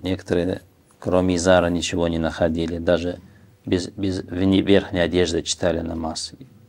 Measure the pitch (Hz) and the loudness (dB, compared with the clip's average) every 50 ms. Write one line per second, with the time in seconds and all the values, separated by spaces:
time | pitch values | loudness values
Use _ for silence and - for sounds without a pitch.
0 | - 90 92 90 - - 90 87 87 92 - - - _ _ _ _ _ _ _ | -6 -6 -6 -6 -4 -2 -2 -2 0 -2 -4 -6 -8 _ _ _ _ _ _ _
1 | - 98 90 92 90 92 90 85 85 92 90 90 87 85 87 85 82 - 95 87 | -4 0 2 2 4 2 2 2 4 6 6 6 6 2 0 -2 -4 -4 -2 -2
2 | 85 85 82 82 80 80 - - 87 82 80 85 82 82 87 82 82 90 87 82 | -2 0 0 -2 -2 -4 -2 0 0 0 0 -2 -4 -4 -4 -4 0 0 0 2
3 | 87 90 - - - - - _ - _ _ _ _ 107 98 90 85 - - - | 0 -6 -8 -8 -14 -20 -20 _ -20 _ _ _ _ -2 -2 -2 -2 -6 -8 -6
4 | 98 95 92 - - 95 90 90 95 95 95 95 - 95 101 92 - - - 87 | -4 -4 -4 -4 -8 -8 -4 0 2 4 4 4 4 4 4 4 4 0 -2 0
5 | 85 80 87 90 90 82 85 80 73 - - - 95 85 82 82 82 82 82 82 | 0 2 2 2 2 2 0 -4 -4 -4 -6 -2 -2 -2 -2 -2 -4 -6 -6 -6
6 | 80 80 80 - - - - _ - _ _ - - | -6 -8 -8 -10 -12 -12 -14 _ -20 _ _ -20 -20